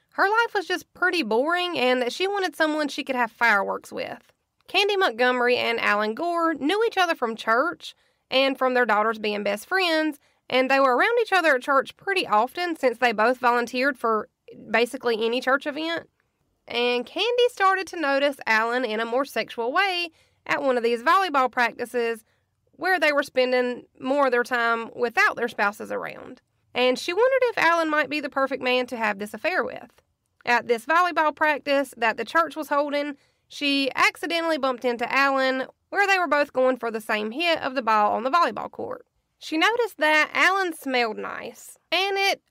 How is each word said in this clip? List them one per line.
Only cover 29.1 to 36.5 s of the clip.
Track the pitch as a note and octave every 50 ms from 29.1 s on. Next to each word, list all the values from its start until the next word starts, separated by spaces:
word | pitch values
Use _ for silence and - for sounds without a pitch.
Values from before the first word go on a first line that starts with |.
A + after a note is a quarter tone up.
| G3+ G3
this | G#3 G#3 -
affair | A3 - D#4+ F#4 D#4+ A#3
with. | - - - - - _ _ _ _ _ _ _ _ _ _ -
At | - A#3+ A#3 A3+ A#3
this | A#3+ A3+ -
volleyball | - D#4+ F4 F4+ F4 D#4 E4 D#4 D4+ D4
practice | - D#4+ D4+ D4 C4 - C#4+ C#4 C#4 C#4 - -
that | A3+ A#3 A3 G#3
the | - A3
church | - - E4 E4+ D4 C#4
was | D#4 D4 -
holding, | D4 C#4+ D4 C#4+ C#4+ C#4+ C#4+ D4 C#4 _ _ _ _ _ _ _
she | - - D4 C#4+ C#4 C#4 C#4 B3+ -
accidentally | - F4+ G#4+ G#4 - F#4 D4 E4+ E4 E4 E4 D#4
bumped | C#4+ C4+ C4 B3 A#3 -
into | B3 A#3 A3+ A#3+ -
Alan | - C4+ C#4 C#4 C4+ C4+ C4 C4 C4 C4 B3+ - _ _ _ -
where | D#4+ F#4+ G4+
they | F#4+ G4 F#4
were | F4 C#4
both | D4 C#4+ D4 -